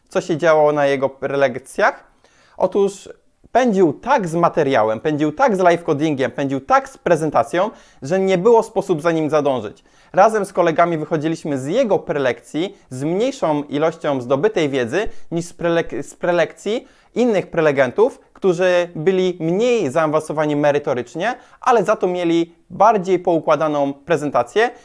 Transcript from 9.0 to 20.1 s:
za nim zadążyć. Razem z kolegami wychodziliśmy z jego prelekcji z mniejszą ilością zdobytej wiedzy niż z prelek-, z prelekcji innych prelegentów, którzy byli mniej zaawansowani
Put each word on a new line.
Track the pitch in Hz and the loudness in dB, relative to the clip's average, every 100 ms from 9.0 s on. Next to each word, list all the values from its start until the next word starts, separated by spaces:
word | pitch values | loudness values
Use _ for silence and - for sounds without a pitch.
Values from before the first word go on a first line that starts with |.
za | 160 | 0
nim | 165 156 | 0 0
zadążyć. | 151 143 127 104 - _ _ _ | 0 0 -2 -6 -12 _ _ _
Razem | 160 214 214 | 4 4 2
z | 190 | -2
kolegami | - 175 160 170 165 | 0 0 2 2 0
wychodziliśmy | 151 165 156 160 170 139 | -4 -2 -2 -4 -4 -6
z | 135 | -2
jego | 220 240 170 | -2 0 0
prelekcji | - 147 131 123 - 147 190 - - | -2 -2 -2 -4 -8 -6 -6 -8 -16
z | 127 | -8
mniejszą | 143 180 254 269 165 147 | -4 -2 -2 -2 -2 -2
ilością | 143 139 160 165 156 139 | -4 -2 -2 -2 -4 -4
zdobytej | 120 139 190 185 151 | -2 0 0 0 -2
wiedzy | 135 117 156 226 - - | -2 -2 -4 -4 -6 -8
niż | 170 | -8
z | 170 | -8
prelek-, | - 170 170 160 117 | -6 -2 -2 -2 -8
z | 139 | -12
prelekcji | - 175 175 156 - 196 233 - _ _ | -6 -2 0 -2 -4 -6 -6 -8 _ _
innych | - 240 196 - | -2 0 0 -2
prelegentów, | 170 156 139 131 120 240 - _ | 0 2 2 0 2 0 -2 _
którzy | _ 190 170 185 180 175 | _ -2 2 2 2 0
byli | 170 156 190 185 180 | -2 0 0 0 -2
mniej | 165 180 247 240 151 | -2 0 0 0 0
zaawansowani | 147 156 | 0 0